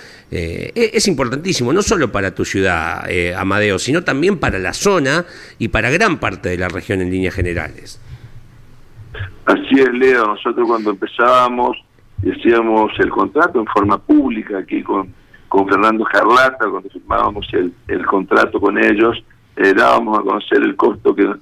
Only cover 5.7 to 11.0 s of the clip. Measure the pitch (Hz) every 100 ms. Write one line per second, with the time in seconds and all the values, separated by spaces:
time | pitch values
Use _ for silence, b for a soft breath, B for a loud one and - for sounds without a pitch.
5.7 | 120 113 165 226 - 113 92 90 87 90
6.7 | 92 - 98 90 92 92 95 90 85 78
7.7 | - - - - B B B - - -
8.7 | - - - - - B - - 95 -
9.7 | 135 127 123 131 123 107 104 123 117 117
10.7 | 117 107 98